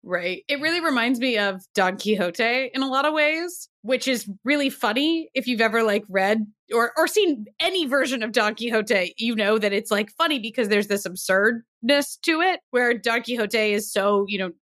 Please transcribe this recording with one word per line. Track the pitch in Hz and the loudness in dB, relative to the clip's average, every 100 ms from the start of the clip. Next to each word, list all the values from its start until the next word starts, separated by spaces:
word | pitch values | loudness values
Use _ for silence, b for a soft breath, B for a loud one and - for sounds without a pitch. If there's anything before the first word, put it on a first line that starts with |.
Right. | - 175 180 180 - | -4 -4 -2 -6 -4
It | 285 | -2
really | 311 349 | 0 0
reminds | 330 254 233 247 | 0 2 2 0
me | 262 220 | 0 2
of | 202 190 - | 0 -2 -4
Don | - 185 196 | 0 0 0
Quixote | 208 208 180 170 226 247 254 | -2 0 0 0 0 0 -2
in | 262 | -4
a | 269 | -2
lot | 269 | 0
of | 294 | 0
ways, | 311 302 320 349 - - _ | 2 2 0 -6 -10 -18 _
which | 208 254 262 | -2 -2 0
is | 240 - 190 | -2 -4 -8
really | 247 294 269 | 0 0 0
funny. | - 226 226 311 330 - | -2 -2 0 0 0 -2
If | 262 | -6
you've | 254 226 | -4 0
ever, | 226 226 | 2 2
like, | 220 202 208 | 2 0 -2
read | 190 190 220 208 _ _ | 0 2 2 -2 _ _
or, | 233 240 | 0 2
or | - | 2
seen | 330 427 381 254 214 - | 2 4 2 0 -8 -4
any | 339 381 | -2 0
version | 285 269 269 254 | 0 0 0 -2
of | 220 | 0
Don | 226 214 | 0 0
Quixote, | 208 233 226 208 208 180 - | -2 -2 -2 2 0 0 -4
you | 240 | -4
know | 220 202 220 | 0 2 2
that | 208 | 2
it's, | 196 220 | -2 0
like, | 208 214 | -2 -2
funny | - 330 285 | -2 0 0
because | 220 240 220 | -4 -4 0
there's | 208 202 | 0 0
this | 202 | -4
absurdness | 185 185 - 190 214 233 _ _ 226 285 277 - | -4 -8 0 2 2 0 _ _ 2 2 0 -4
to | - 320 | -2 0
it | 370 359 _ | 0 -2 _
where | 247 240 240 | 0 2 0
Don | 233 233 | 0 -2
Quixote | 233 233 208 226 214 | -2 -4 -2 0 0
is | 202 202 | 0 -2
so, | 202 196 202 196 | 0 2 2 0
you | 202 | -4
know | 185 - | -6 -8